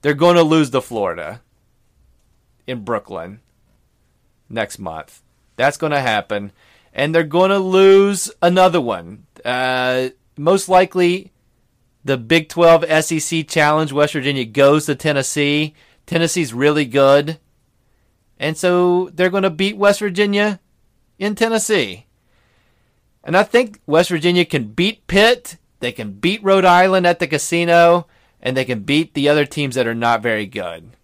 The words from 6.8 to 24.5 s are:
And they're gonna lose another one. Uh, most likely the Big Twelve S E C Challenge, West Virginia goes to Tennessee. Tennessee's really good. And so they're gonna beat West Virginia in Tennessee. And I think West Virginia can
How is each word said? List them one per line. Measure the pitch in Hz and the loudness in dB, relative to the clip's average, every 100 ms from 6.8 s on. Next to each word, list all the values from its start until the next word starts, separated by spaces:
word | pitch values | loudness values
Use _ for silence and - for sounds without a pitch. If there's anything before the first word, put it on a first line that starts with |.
| _ | _
And | - 147 | -6 -2
they're | 165 | -2
gonna | 160 165 190 196 | 0 0 2 0
lose | 185 185 196 196 202 196 - - | 0 4 6 6 4 0 -8 -2
another | 175 180 185 170 | 0 4 4 2
one. | 120 95 85 101 _ _ | -2 -6 -10 -20 _ _
Uh, | 120 123 127 127 127 127 131 _ _ - | -6 -4 -2 -2 -2 -2 -4 _ _ -4
most | 151 190 185 | 0 0 2
likely | 185 185 185 175 185 - _ _ _ _ _ _ _ 139 | 2 2 0 0 0 -8 _ _ _ _ _ _ _ -6
the | 131 | -6
Big | 113 165 156 | 0 -2 -2
Twelve | 170 170 165 160 | 2 6 6 4
S | 156 156 | 0 0
E | 160 | -4
C | - 165 | -4 -6
Challenge, | 151 160 147 156 156 | -2 0 2 2 -2
West | 139 147 | 0 0
Virginia | 156 131 139 113 | 0 -4 -4 -6
goes | 110 139 151 151 | 2 4 4 0
to | 139 | -4
Tennessee. | 156 143 127 151 143 147 151 _ _ _ - | -2 -2 -4 -2 -2 -2 -4 _ _ _ -6
Tennessee's | 170 165 185 139 | -2 -2 -2 -4
really | 117 143 151 135 | 0 0 2 0
good. | 135 135 143 147 160 _ _ _ _ _ _ _ _ _ _ | 2 4 4 2 -10 _ _ _ _ _ _ _ _ _ _
And | 147 156 | -8 -2
so | 180 180 180 175 185 | 0 2 2 0 -2
they're | 160 185 | -2 -2
gonna | 196 190 | 0 -4
beat | 156 190 208 | -2 -4 0
West | 202 202 | 0 0
Virginia | 208 180 208 202 208 190 _ _ _ _ _ _ | -4 -2 -2 0 -2 -4 _ _ _ _ _ _
in | 202 202 | -8 -2
Tennessee. | 226 226 220 208 107 92 _ _ _ _ _ _ _ _ _ _ _ _ | -2 -2 -2 -2 -2 -8 _ _ _ _ _ _ _ _ _ _ _ _
And | - 175 | -2 0
I | |
think | 208 240 240 - - | 2 0 -2 -8 0
West | 156 175 | 0 2
Virginia | 170 170 175 | 0 0 0
can | 170 | 0